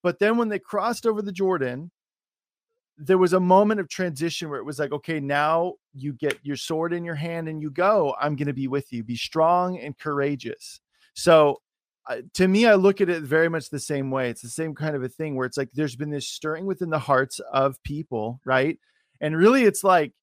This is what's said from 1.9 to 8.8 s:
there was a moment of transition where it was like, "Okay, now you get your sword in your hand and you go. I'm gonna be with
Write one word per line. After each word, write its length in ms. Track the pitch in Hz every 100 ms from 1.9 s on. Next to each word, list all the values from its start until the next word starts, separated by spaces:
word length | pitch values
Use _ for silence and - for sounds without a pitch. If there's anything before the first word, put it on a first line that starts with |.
| _ _ _ _ _ _ _ _ _ _ _
there 180 | 147 185
was 160 | 185
a 60 | 185
moment 400 | 180 185 208 214
of 100 | 170
transition 600 | - 185 135 165 - 165
where 100 | 139
it 60 | 117
was 120 | 139
like, 140 | 147
"Okay, 280 | 143 151 156
now 540 | 139 143 151 165 180 - _
you 200 | 135 139
get 240 | 127 151 -
your 140 | 139 139
sword 360 | - 160 170
in 100 | 175
your 120 | 170 156
hand 320 | 170 165 160
and 140 | 156
you 100 | 151
go. 440 | 139 185 214 151 -
I'm 160 | 147 143
gonna 180 | 143
be 140 | 131 135
with 240 | 139